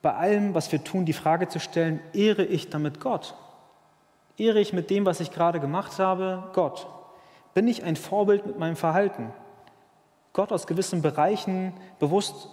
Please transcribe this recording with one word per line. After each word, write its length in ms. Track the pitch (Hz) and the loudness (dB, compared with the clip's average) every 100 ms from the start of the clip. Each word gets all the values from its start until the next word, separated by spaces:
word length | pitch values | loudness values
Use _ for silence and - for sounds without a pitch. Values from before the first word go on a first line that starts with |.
bei 120 | 156 | 0
allem, 400 | - 180 208 202 | 2 2 2 2
was 160 | 170 - | -2 0
wir 140 | 151 | -4
tun, 220 | - 190 165 | -2 -2 0
die 80 | |
Frage 340 | - 156 165 180 | 0 0 0 0
zu 100 | 160 | -4
stellen, 420 | - 170 165 156 - | -4 0 0 -2 -4
Ehre 320 | 202 214 202 | 2 2 4
ich 240 | 196 170 - | 2 0 -2
damit 320 | 151 151 147 | -4 -4 -2
Gott? 340 | 262 214 - - - - _ _ _ _ _ _ _ - | -4 -4 -4 -18 -20 -20 _ _ _ _ _ _ _ 0
Ehre 240 | 220 214 | 2 4
ich 120 | 202 | 2
mit 180 | 180 165 | 0 0
dem, 160 | 196 196 | 2 2
was 140 | 170 | 0
ich 120 | 165 | -6
gerade 280 | - 170 170 | 2 2 2
gemacht 380 | 143 147 147 - | -2 -2 -4 0
habe, 520 | 190 185 190 185 185 | 2 2 -2 -4 -2
Gott? 340 | - 156 - - - - - - - _ | 0 0 -2 -14 -18 -20 -20 -20 -20 _
Bin 120 | - 226 | 2 2
ich 160 | 233 | 0
ein 120 | 175 156 | -2 -4
Vorbild 500 | - 202 202 202 202 | -2 0 4 4 2
mit 120 | - | -4
meinem 180 | 165 165 | -4 0
Verhalten? 560 | 165 170 202 - 113 - - - - _ _ _ _ _ _ | 2 2 2 -2 -10 -12 -20 -20 -20 _ _ _ _ _ _
Gott 180 | - 202 | -2 0
aus 140 | 185 - | -2 -2
gewissen 340 | 170 185 175 | -2 0 0
Bereichen 720 | 156 151 160 208 - 185 185 - - - | 0 2 2 2 -2 -4 -4 -8 -20 -2
bewusst 500 | 143 190 202 - - | 2 2 0 -10 -18